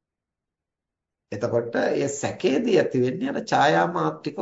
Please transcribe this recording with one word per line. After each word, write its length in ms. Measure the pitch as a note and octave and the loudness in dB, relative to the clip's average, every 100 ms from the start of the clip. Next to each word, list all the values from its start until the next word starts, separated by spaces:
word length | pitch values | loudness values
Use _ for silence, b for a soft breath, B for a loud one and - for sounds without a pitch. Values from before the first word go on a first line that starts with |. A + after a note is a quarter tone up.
| _ _ _ _ _ _ _ _ _ _ _ _ - | _ _ _ _ _ _ _ _ _ _ _ _ -12
එතකොට 440 | G2+ A#2 A#2 A#2+ - | -6 -2 -2 0 -2
ඒ 320 | - D3+ C#3 | 0 0 -2
සැකේදී 680 | - A#2 - F#3+ C4 A#3+ D#3 | -2 -6 0 0 2 2 2
ඇති 200 | - C3 | 4 2
වෙන්නේ 300 | B2+ E3 C4+ | 0 -2 -4
අර 100 | C4+ | -4
ඡායා 440 | - C3 D3 E3 E3+ | 0 2 4 4 2
මාත්‍රිකව 520 | F3 D#3 D#3 D3+ - | 0 -2 -4 -8 -6